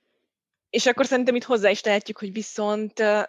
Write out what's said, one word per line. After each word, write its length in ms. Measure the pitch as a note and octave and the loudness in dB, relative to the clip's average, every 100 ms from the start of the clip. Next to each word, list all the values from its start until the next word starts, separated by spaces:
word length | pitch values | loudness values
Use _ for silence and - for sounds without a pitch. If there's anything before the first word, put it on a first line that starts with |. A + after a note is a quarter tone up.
| _ _ _ _ _ _ _ A#3 | _ _ _ _ _ _ _ 0
és 100 | B3+ | 2
akkor 200 | A#3+ C4+ | 2 2
szerintem 300 | B3+ B3 A#3+ | 2 2 0
itt 80 | |
hozzá 260 | A#3+ A#3 G3 | 0 2 2
is 120 | G#3 | 2
tehetjük, 360 | A3 G3+ G#3 G#3+ | 2 0 -2 -10
hogy 140 | G3+ | -10
viszont, 680 | G3+ G#3 - G#3 G#3+ G#3+ - | -8 -10 -4 -2 -2 -4 -2
ö, 220 | G#3+ G#3 | 2 2